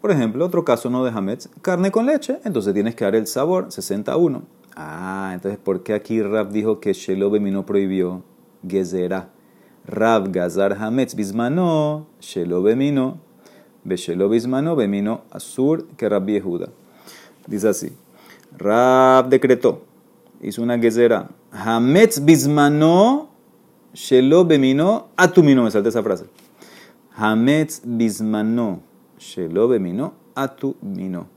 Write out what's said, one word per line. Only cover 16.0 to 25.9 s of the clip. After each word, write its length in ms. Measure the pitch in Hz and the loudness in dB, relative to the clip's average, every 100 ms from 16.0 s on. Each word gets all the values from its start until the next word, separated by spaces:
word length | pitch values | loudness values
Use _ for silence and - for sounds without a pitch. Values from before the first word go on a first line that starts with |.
| 107 | -2
Rav 160 | 101 95 | -2 0
Yehuda. 440 | 104 92 87 90 - _ _ - - - _ - | -2 -2 -6 -8 -14 _ _ -20 -20 -20 _ -10
Dice 240 | 104 107 | -2 0
así, 240 | 95 - - _ _ - - _ - | -2 -6 -14 _ _ -20 -20 _ -6
Rav 720 | 101 113 123 131 131 131 127 | 0 2 4 6 6 6 4
decretó, 540 | 131 131 123 120 - - _ _ _ _ _ | 2 4 2 2 -2 -10 _ _ _ _ _
hizo 220 | - 104 | -10 -6
una 160 | 117 120 | -4 2
gezerá, 500 | 117 110 120 110 - - _ | 2 4 4 4 -2 -18 _
hametz 760 | 101 107 117 120 165 226 180 143 | -10 -2 0 2 4 4 4 4
bismano, 1040 | 156 139 147 143 147 156 175 220 277 302 _ _ _ _ _ _ | 4 4 2 4 4 4 6 6 4 -4 _ _ _ _ _ _
shelo 500 | - - 127 131 165 | -16 2 4 6 6
bemino, 680 | 175 151 131 135 175 220 - - | 6 4 4 2 2 0 -4 2
atumino, 460 | 180 180 151 131 | 4 6 6 6
me 60 | 117 | 4
salté 200 | 107 | 2
esa 120 | 107 | 0